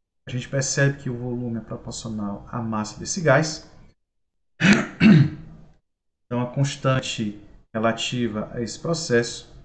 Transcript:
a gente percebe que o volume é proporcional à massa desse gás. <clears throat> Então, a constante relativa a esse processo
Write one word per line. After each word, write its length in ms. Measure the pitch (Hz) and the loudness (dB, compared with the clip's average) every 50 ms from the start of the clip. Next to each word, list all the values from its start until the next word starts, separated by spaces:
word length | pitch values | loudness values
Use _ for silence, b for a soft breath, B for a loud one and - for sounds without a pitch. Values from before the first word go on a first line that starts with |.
| _ _ _ _ _ | _ _ _ _ _
a 60 | - | -8
gente 180 | - 123 131 - | -8 -8 -6 -4
percebe 500 | - 139 135 - - - 139 139 139 143 | -4 -2 -2 -2 0 2 2 2 2 0
que 120 | - 135 | -4 -8
o 80 | 123 120 | -8 -6
volume 400 | 123 123 123 123 123 120 117 113 | -6 -6 -6 -4 -4 -4 -6 -6
é 20 | |
proporcional 840 | 107 - 123 117 - 113 113 - - 120 110 107 104 101 101 - - - | -8 -10 -12 -12 -12 -12 -12 -10 -10 -8 -8 -6 -6 -6 -8 -10 -10 -8
à 120 | - 120 113 | -8 -6 -4
massa 360 | 113 110 107 107 107 - - | -4 -2 -4 -4 -6 -8 -10
desse 220 | - - - 196 | -10 -8 -6 0
gás. 480 | 170 151 131 143 160 - - - - - - - - - _ _ _ _ _ _ _ _ _ _ _ _ _ - | 2 4 4 4 4 0 -4 -8 -14 -18 -20 -20 -20 -20 _ _ _ _ _ _ _ _ _ _ _ _ _ 2
<clears throat> 760 | 151 185 202 - - - - - 180 220 196 151 - - - - - - - - - - - _ _ _ _ _ _ _ _ _ _ | 4 6 6 4 2 -2 0 4 8 8 10 10 8 6 2 -4 -14 -18 -20 -20 -20 -20 -20 _ _ _ _ _ _ _ _ _ _
Então, 140 | - 123 120 | -6 -4 -4
a 60 | 123 | -4
constante 920 | 120 - 143 139 139 - - - 135 131 127 - - - - 113 104 101 - - - - - - _ - | -4 -2 -2 -2 -2 -2 -2 0 0 0 0 0 -4 -6 -6 -6 -6 -6 -10 -14 -20 -20 -20 -18 _ -4
relativa 800 | 110 107 113 113 - - - - 123 120 110 104 107 101 - - | 0 0 0 0 0 -4 -4 -2 -2 -2 -2 -2 -4 -8 -8 -6
a 80 | 120 | -8
esse 200 | 120 104 - - | -8 -8 -8 -6
processo 760 | - 165 170 - - - 123 117 117 - - - - - - - - | -4 -4 -4 -4 0 2 2 2 2 0 -4 -12 -14 -18 -20 -20 -20